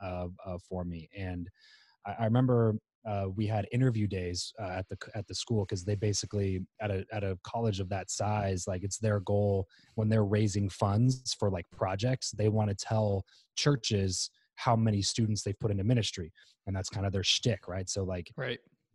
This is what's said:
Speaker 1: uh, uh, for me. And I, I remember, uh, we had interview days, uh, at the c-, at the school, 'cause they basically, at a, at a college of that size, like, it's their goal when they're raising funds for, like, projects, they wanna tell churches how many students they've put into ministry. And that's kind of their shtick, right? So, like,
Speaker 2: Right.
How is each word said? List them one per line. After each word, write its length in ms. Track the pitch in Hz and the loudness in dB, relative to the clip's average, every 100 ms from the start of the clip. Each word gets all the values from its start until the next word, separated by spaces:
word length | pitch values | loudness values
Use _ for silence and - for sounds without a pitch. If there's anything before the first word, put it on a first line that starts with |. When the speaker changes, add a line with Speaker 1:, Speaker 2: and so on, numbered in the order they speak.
Speaker 1:
uh, 260 | 95 90 90 92 98 | -8 -6 -6 -8 -10
uh, 120 | 87 - | -10 -8
for 160 | 92 | -6
me. 260 | 87 85 78 101 | -6 -8 -12 -8
And 340 | 95 90 87 - - - _ _ 101 | -6 -6 -8 -14 -20 -20 _ _ -10
I, 60 | 98 | -2
I 40 | 113 | 2
remember, 520 | 120 131 120 113 107 - _ 113 | 4 4 4 4 0 -6 _ -6
uh, 220 | 101 98 | -4 -2
we 120 | 95 107 | -2 -2
had 200 | 107 98 | -2 -2
interview 340 | 123 131 113 104 | 2 2 2 0
days, 460 | 95 90 87 - - | -2 -4 -6 -8 -8
uh, 80 | 98 95 | -8 -6
at 80 | 92 | -8
the 100 | 98 | -10
c-, 80 | - | -10
at 120 | 110 98 | -10 -8
the 60 | |
school, 320 | - - 113 95 | -10 -2 -2 0
'cause 180 | 95 | -4
they 120 | 90 101 | -2 0
basically, 720 | 107 98 - 101 98 92 92 - | 0 -2 -2 -2 0 -2 -6 -6
at 100 | 104 | -4
a, 160 | 95 - | -4 -4
at 120 | 107 | -4
a 140 | 98 92 | -4 -4
college 360 | - 117 113 95 | -6 -2 0 0
of 80 | 92 | -2
that 200 | 95 90 | -4 -4
size, 560 | - 104 107 98 92 101 | -2 0 0 0 -2 -2
like, 160 | 92 | -4
it's 140 | 98 - | -6 -2
their 220 | 110 104 | 0 0
goal 480 | 92 101 104 98 92 _ _ - | 2 2 4 2 -2 _ _ 0
when 120 | 107 | 4
they're 140 | 110 104 | 4 4
raising 420 | 104 107 101 101 | 4 4 2 0
funds 640 | - 104 104 127 127 - | 0 2 4 4 2 -4
for, 160 | - 104 | -2 0
like, 160 | 92 - | 0 -4
projects, 600 | - 95 98 120 131 - | -4 -2 0 0 0 -4
they 160 | - 107 | 0 2
wanna 240 | 107 104 | 4 2
tell 500 | 101 - 110 107 98 - - _ - | 0 0 2 2 2 -2 -14 _ 0
churches 760 | 151 139 - 104 95 92 - - _ - | 2 2 2 2 2 -2 -6 -10 _ -2
how 200 | - 113 | 2 4
many 260 | 113 104 | 4 2
students 400 | 98 - 107 107 | 0 0 0 0
they've 140 | 104 - | -2 -2
put 100 | 107 | -2
into 140 | 98 | 0
ministry. 480 | 101 123 98 - 80 - _ _ - | 2 2 2 -4 -10 -14 _ _ -6
And 100 | 95 | -6
that's 140 | 92 | -4
kind 160 | 101 98 | -2 -2
of 60 | |
their 120 | 95 | 0
shtick, 440 | 90 - 127 107 - | 0 2 2 0 -4
right? 200 | 92 92 | -6 -4
So, 160 | 101 | -4
like, 300 | 92 90 85 - | -4 -4 -8 -8
Speaker 2:
Right. 240 | 127 123 _ _ _ | -6 -6 _ _ _